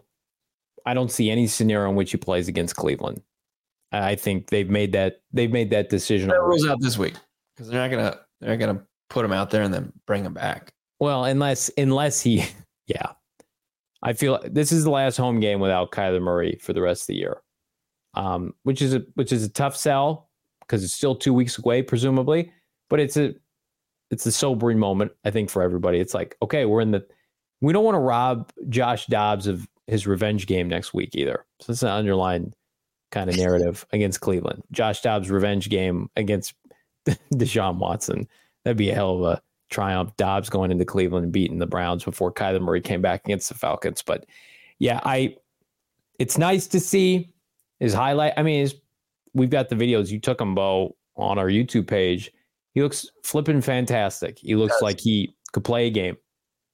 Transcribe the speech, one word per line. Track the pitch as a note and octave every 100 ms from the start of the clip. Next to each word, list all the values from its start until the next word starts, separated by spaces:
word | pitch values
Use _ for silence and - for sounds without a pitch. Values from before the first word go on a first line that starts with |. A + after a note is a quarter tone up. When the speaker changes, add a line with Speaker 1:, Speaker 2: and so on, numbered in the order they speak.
| _ _ _ _ _ _ _ - -
Speaker 1:
I |
don't | B2 B2
see | - A2
any | A2 A#2
scenario | - A2 G#2 G2
in | G2
which | F#2+
he | -
plays | - F2+ E2+
against | E2+ E2+ -
Cleveland. | D2+ C#2 - - - _ _ _ _ _ _
I | - G3 G3+
think | - G3 -
they've | G#2+ F#2+
made | G2+ G2+
that, | G2 F#2+ - _
they've | B2 A#2
made | A#2+ A2
that | G#2+ G2+
decision | G2 - G#2+ F#2+
Speaker 2:
That | -
Speaker 1:
already. | F3 E3+
Speaker 2:
rules | D3+
out | C3+
this | C3 A2
week | F#2 - _ _ _ _
'cause | A2+
they're | B2
not | B2+
gonna, | B2+ A2 - _ _
they're | A2+
not | A2+
gonna | G#2+ G2+ - _ _
put | - A2+
him |
out | F#2+ G2
there | A2
and | G2+
then | F#2 F2+ - -
bring | G2+
him | F#2
back. | E2 - - - _ _ _
Speaker 1:
Well, | D3 C3+ B2+
unless, | C3+ C#3+ C3 - -
unless | C3+ C3+ D3 -
he, | B2 A2+ - - -
<laughs> | _ -
yeah. | - - - _ _ _ _ _ _ _ _
I | -
feel | A2+ C#3+ C3 -
this | C#3 D3
is | E3
the | D#3
last | C#3+ C3+ B2
home | B2 A#2
game | G#2+ G2+
without | G2 F#2 F2+
Kyler | - F#2+ F2+
Murray | F2+ F2 E2+ E2
for | -
the | F2+
rest | F2+ F2
of | -
the | G1+
year, | G1+ - _ _ _ _ _ _ _
um, | - F#2+ F2+ F2 -
which | C3+ C3+
is | C#3
a, | C3 - -
which | B2+
is | B2
a | G#2+
tough | - C#3 -
sell | D3+ C#3 C#3+ D#3+ _ _ _ _ -
'cause | A2+
it's | F#2
still | - C#3+ B2+
two | -
weeks | B2 B2 -
away, | A#2 A#2+
presumably. | C3 A#2+ C3 C3 C3 D#3+ E3+ _ _ _ _
But | D3
it's | C#3+ D3+
a, | C#3+ - _ _ _ _ _ _ _
it's | A2 -
a |
sobering | A2+ C#3+ A#2+ A#2+ A2
moment, | G#2 G2 G#2 - G#2+
I |
think, | G#2+ G2+
for | G2
everybody. | F2+ F2+ F2+ F2+
It's | F#2
like, | - F2+ -
okay, | - D3+ A#2+
we're | G#2+
in | A2+
the, | G2+ - _ _ _ _ _
we | C#3
don't | F3+
wanna | A3 G3
rob | B2+ A#2+ B2+ B2 - - E3
Josh | A#2+ B2 A#2+ -
Dobbs | A#2 G#2 G#2 G2
of | F2+ - _ -
his | G#2+ G2
revenge | F#2+ G#2+ G#2+ F#2
game | F#2+ F2
next | E2+ -
week | G2 F#2+ -
either. | C#2 - - _
So | -
it's | A#2
an | B2
underlying | G2+ G#2 F#2+ F#2 F2+ F2 - _ _ _ _ _
kind | - F#2
of | F2+
Speaker 2:
<laughs> |
Speaker 1:
narrative | F2+ F2+ F2 E2+ -
against | G#2+ G#2 F#2
Cleveland. | - F#2 F2 - -
Josh | - A2 G2+
Dobbs' | A#2+ G#2+ F#2
revenge | G2 G2+ G2+ G2
game | G2+ F#2 F2+ - -
against | G2+ G2+ - - _ _
<laughs> | _ _ - - _
Deshaun | C#3 A#2 A#2 F#2+ F2+
Watson. | F#2 E2+ - - - _ _ _
That'd | - A2+
be | G2+
a | G2+
hell | G2 F#2
of |
a | F2 F2 - _ _
triumph. | - G2 F#2 F#2 -
Dobbs | F#2+ G2 G2
going | G2 F#2+
into | F2+ F2+
Cleveland | G2 F#2 F2+
and | E2+
beating | E2+ F2+ F2
the | E2+
Browns | F2+ F2 F2
before | - - F2+
Kyler | - G2 F#2+
Murray | F2+ F2
came | F2 F#2
back | F#2 F2+ -
against | G2+ -
the | -
Falcons. | - - - -
But | - - - - - - - _
yeah, | A#2+ A#2+
I, | - C3 C3+ - _ _ _ _ _ _ _ _
it's | B2 -
nice | E3+ F#3+ -
to | F#3
see | F3 G3 F#3 F#3 F3 _ _ _ _ _
his | A#2+
highlight. | G#2 B2+ C#3+ D3+ -
I |
mean, | D#3 D3
his, | C#3 C#3 _ _ _ _ _
we've | - B2+
got | C#3 B2+
the | A2+
videos. | A#2+ A2+ F#2+
You | G#2+
took | A#2+ B2
'em, | G#2+ F#2+
Bo, | G2 F#2+ F#2+ - _ -
on | G2 G2+
our | F#2+
YouTube | G2+ B2 A#2+ F2+
page. | G#2 F#2 F2+ A2 _ _ _ _
He | -
looks | C#3+ C#3 - _
flippin' | - D3+ D#3 D3
fantastic. | B2+ B2+ B2 A#2+ G2+ - E2+ -
He | - G#2+
looks | A2 A2+
Speaker 2:
Yes. |
Speaker 1:
like | G#2+ G2+
he | A#2+ G#2+ G2 - -
could | -
play | G2 A#2+ A#2+
a |
game. | G#2+ F2+ - _ _ _ _ _